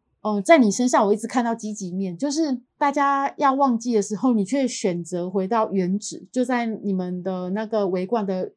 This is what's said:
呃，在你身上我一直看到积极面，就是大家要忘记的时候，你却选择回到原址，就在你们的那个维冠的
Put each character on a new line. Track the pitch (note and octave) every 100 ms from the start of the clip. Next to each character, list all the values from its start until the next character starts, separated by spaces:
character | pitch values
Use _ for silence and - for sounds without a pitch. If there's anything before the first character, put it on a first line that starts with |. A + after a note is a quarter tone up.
| _ _
呃， | A3 G#3
在 | G3 E4
你 | A3
身 | F#3+ B3
上 | C#4+ G3+
我 |
一 | G#3+
直 | A3
看 | B3+
到 | A#3
积 | A#3 G#3+
极 | G#3 F#3
面， | F#3 G3 E3+
就 | C#4+
是 | C#4+ D#4 B3 - _
大 | C#4+
家 | C#4+ C#4 C#4 C#4 -
要 | C#4
忘 | C4+ C#4 A#3
记 | A#3+
的 | A3
时 | G3 G3+
候， | B3+
你 | A3+
却 | F#3+ C#4 B3+
选 | - G3+ F3
择 | E3 F3+ F3+
回 | G3 F#3+
到 | A#3 A3
原 | G3 F3+ G3+
址， | - - -
就 | B3+
在 | B3 B3
你 | A#3 G#3+ G3+
们 | F#3+ F3+ F3+
的 | F#3 F#3 F3+
那 | G3+ A3
个 | A3 G3
维 | F#3 F#3
冠 | A#3
的 | G3 F#3 -